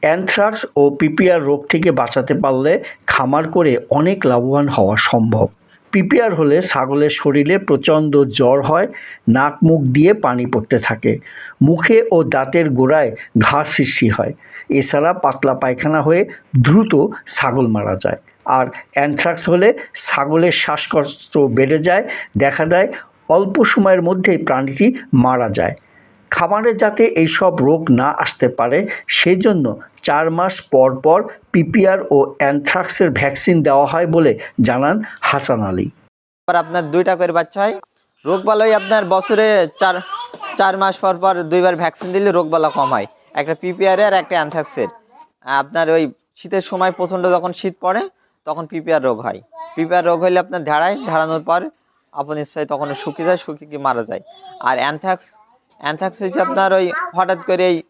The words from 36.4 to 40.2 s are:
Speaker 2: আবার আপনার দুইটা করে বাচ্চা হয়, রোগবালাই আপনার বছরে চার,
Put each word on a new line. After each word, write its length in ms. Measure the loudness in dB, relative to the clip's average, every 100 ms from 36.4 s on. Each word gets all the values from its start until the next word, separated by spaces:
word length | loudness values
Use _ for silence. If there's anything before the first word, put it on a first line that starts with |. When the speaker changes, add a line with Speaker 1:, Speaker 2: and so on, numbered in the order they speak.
| -2
Speaker 2:
আবার 100 | -2
আপনার 200 | -2 -4 -2
দুইটা 200 | 0 0 0
করে 120 | 0 -2
বাচ্চা 200 | -4 -4
হয়, 120 | -4 -4 -14 _ _ _ -4
রোগবালাই 460 | -2 0 2 4 2
আপনার 240 | 2 -2 2
বছরে 340 | -2 0 0 2 2 0 0
চার, 140 | -2 -2 -6 -12